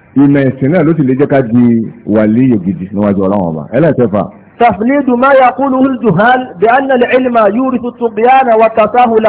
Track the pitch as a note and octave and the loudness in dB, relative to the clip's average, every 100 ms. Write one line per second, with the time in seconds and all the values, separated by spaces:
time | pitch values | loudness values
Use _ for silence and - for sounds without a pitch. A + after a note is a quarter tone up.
0 | _ - C#3+ C#3+ C3+ - C3 F3+ D#3 E3 | _ 2 2 2 0 -2 -2 0 0 0
1 | C3 C3 C#3+ C#3 A#2+ A#2+ A#2+ A#2 A2 - | 0 0 0 0 0 2 2 2 -2 -10
2 | - G#2+ G#2+ A2 C3 A2+ F2 F2 F#2 G2+ | -4 0 0 2 2 0 -2 -6 -6 -4
3 | G#2 G2 F#2+ G2+ F2 D#2 D2+ A#2 D#3+ B2+ | -2 0 -2 -2 -4 -6 -6 -2 0 0
4 | A#2 G2+ E2+ - - - A#3 F#3+ A#3 C#4+ | 0 -2 -6 -10 -16 -2 0 0 -2 -2
5 | B3+ A#3+ C4 C4+ B3+ B3+ C#4 C4 C4+ B3+ | 0 0 2 4 2 0 -2 0 0 0
6 | A3+ E3+ A3 B3+ B3+ F3 G#3+ B3 C4+ C4 | -2 0 2 0 -4 -4 0 0 0 0
7 | A#3 B3 B3+ A#3+ G#3+ G#3+ C4 B3 A#3+ A#3+ | 0 0 0 0 0 0 -2 -4 -6 -6
8 | A#3 G#3 A#3+ C4 B3+ A3 A3+ A3 G#3+ B3 | -6 -2 2 2 2 2 2 0 0 2
9 | B3 A3 | 2 2